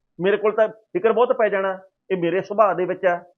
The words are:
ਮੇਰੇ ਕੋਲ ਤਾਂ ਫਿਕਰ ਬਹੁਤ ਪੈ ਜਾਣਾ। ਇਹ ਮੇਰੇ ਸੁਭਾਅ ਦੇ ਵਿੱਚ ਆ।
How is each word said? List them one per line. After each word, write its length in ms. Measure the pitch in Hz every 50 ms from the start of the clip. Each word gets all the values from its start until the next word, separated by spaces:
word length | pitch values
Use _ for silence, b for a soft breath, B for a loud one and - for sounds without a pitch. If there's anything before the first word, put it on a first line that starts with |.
| _ _ _ 165
ਮੇਰੇ 160 | 175 196 208
ਕੋਲ 160 | 202 202 214
ਤਾਂ 160 | 208 220 214 185
ਫਿਕਰ 440 | - - _ _ - 180 208 226
ਬਹੁਤ 200 | 208 226 247 247
ਪੈ 160 | 254 247 220 202
ਜਾਣਾ। 300 | 196 190 190 190 185 190 - _ _ _ _ -
ਇਹ 60 | 190
ਮੇਰੇ 260 | 175 170 165 175 190
ਸੁਭਾਅ 320 | 180 - 208 214 214 190 170
ਦੇ 100 | 170 185
ਵਿੱਚ 220 | 170 185 180 190
ਆ। 180 | 180 175 175 - - _